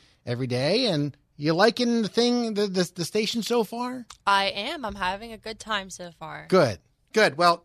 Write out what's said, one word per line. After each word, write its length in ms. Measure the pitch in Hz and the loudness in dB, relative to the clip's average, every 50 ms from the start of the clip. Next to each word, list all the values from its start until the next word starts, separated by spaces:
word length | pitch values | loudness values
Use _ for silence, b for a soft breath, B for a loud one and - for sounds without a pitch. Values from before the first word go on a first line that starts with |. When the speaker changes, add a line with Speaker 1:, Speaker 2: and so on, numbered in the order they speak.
| b b b b b | b b b b b
Speaker 1:
every 220 | 120 120 120 131 120 | -6 -6 -4 -4 -2
day. 380 | 123 123 135 151 196 254 262 | -2 0 0 2 2 2 2
And 300 | 220 165 147 143 143 - _ _ _ _ | 0 0 0 -2 -4 -6 _ _ _ _
you 160 | - 143 160 | -4 -2 0
liking 500 | 165 175 208 240 240 - 247 233 233 233 | 4 4 4 4 4 2 0 2 2 0
the 60 | 220 180 | 0 0
thing, 460 | - 226 240 240 247 240 233 226 208 | 0 0 2 2 2 0 0 -2 -2
the, 120 | 202 208 | -2 -2
the, 240 | 196 185 185 175 - | 0 0 0 -2 -2
the 120 | - 180 160 | -4 -6 -6
station 380 | - - 214 226 - - 233 | -4 -2 -2 -2 -2 -2 -4
so 200 | 190 - 240 240 | -2 0 0 0
far? 440 | 214 - 233 233 247 247 254 254 226 - - - _ | 0 -2 -4 -8 -8 -8 -8 -10 -14 -16 -20 -4 _
Speaker 2:
I 200 | 202 202 196 196 | 2 2 2 2
am. 380 | 190 - 202 208 269 339 302 240 | 0 -2 -4 -6 -6 -6 -8 -8
I'm 120 | 208 196 | -8 -6
having 360 | 202 185 180 196 202 233 233 | -4 -4 -4 -4 -4 -8 -14
a 60 | 220 196 | -16 -14
good 220 | - 214 226 - | -12 -12 -12 -12
time 300 | - 214 214 196 190 190 | -8 -6 -6 -6 -6 -8
so 200 | - - 180 175 160 _ | -12 -14 -14 -16 -16 _
far. 280 | 160 151 151 151 156 - | -14 -12 -12 -12 -2 2
Speaker 1:
Good. 320 | 185 185 147 110 101 - _ _ _ _ _ _ | 4 4 4 4 0 -4 _ _ _ _ _ _
Good. 240 | - 220 208 165 131 | 2 4 4 4 4
Well, 260 | 156 175 175 170 170 | 4 4 4 4 4